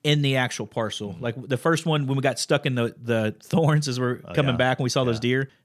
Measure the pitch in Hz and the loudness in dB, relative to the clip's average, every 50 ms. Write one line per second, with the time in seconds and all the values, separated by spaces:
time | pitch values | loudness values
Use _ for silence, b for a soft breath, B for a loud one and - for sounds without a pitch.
0 | - 151 147 151 143 135 135 131 127 120 - - 110 - - 127 113 104 - - | 0 0 2 2 2 2 2 0 0 -2 -4 -6 -8 -6 -4 -4 -4 -4 -4 -6
1 | 107 101 87 82 120 117 110 131 117 - 131 120 - 165 165 156 - 165 156 147 | -8 -8 -8 -6 -6 -6 -6 -6 -4 -4 -2 0 2 2 2 2 2 0 0 0
2 | 143 131 135 135 131 135 117 - - - 156 139 - 151 127 123 117 113 - - | 0 0 0 0 0 0 -2 -2 0 0 0 0 2 0 0 0 0 -2 -2 -6
3 | 120 117 117 110 107 107 - - - - - 170 165 143 151 151 147 139 123 127 | -2 0 0 2 2 0 -2 -6 -6 -2 0 2 4 4 2 2 2 0 -2 -2
4 | 127 123 123 - - - - 151 139 135 123 117 127 127 131 - 135 123 - 139 | -2 -2 -2 -4 -8 -4 -2 0 0 2 2 2 2 2 2 0 0 0 0 2
5 | 131 123 113 110 117 120 127 135 135 135 b b b | 2 2 0 0 0 0 0 0 -2 -4 b b b